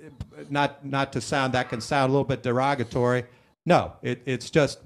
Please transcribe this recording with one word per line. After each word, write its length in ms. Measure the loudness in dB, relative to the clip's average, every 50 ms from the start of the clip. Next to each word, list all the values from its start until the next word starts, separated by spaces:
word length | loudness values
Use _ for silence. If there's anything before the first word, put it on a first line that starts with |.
| -20 -20 -18 -18 -18 -18 -16 -20 -12 -4
not, 360 | -2 0 0 0 -2 -6 -8
not 260 | -4 -2 -2 -2 0 -2
to 60 | -6
sound, 340 | -4 -2 0 0 0 2 0
that 140 | 0 -2 -2
can 140 | -4 -8
sound 280 | -4 -2 0 2 2 4
a 40 | 4
little 100 | 2 2
bit 180 | 0 -2 -4
derogatory. 840 | -2 -2 0 2 2 2 0 0 -2 -4 -2 0 2 2 2 0 -2 -6 -14 _ _ _ _ _ _
No, 280 | 4 4 4 4 0 -6 -8
it, 200 | -6 -6 -6 -6 -4
it's 240 | -6 -6 -6 -6 0
just 300 | 2 2 2 2 0 -6 -16